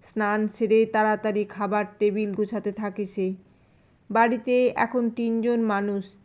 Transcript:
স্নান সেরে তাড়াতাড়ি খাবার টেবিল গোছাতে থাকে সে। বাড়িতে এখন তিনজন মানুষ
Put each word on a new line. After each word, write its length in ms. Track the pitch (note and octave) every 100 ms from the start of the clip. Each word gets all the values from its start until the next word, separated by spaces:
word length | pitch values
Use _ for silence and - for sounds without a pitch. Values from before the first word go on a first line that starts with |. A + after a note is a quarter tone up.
স্নান 460 | - - G#3 G#3+ G#3+
সেরে 380 | - A3+ A3 A3
তাড়াতাড়ি 580 | A3 G#3+ G#3+ G#3+ G#3
খাবার 400 | G3+ F#3 G3+ G#3 G#3 -
টেবিল 360 | G#3 G3+ G#3
গোছাতে 380 | G3 G#3 G#3+ G3+
থাকে 320 | G3+ G#3 F#3+
সে। 300 | F#3+ G#3 F#3+ F#3+ - _ _ _ _ _ _
বাড়িতে 560 | G#3+ A#3 A#3 A#3+ B3 B3
এখন 440 | - A3+ B3+ A#3
তিনজন 500 | A#3 A#3 A3+ A3+ A#3+
মানুষ 440 | A3 G3+ G3+ G3+ F#3+ -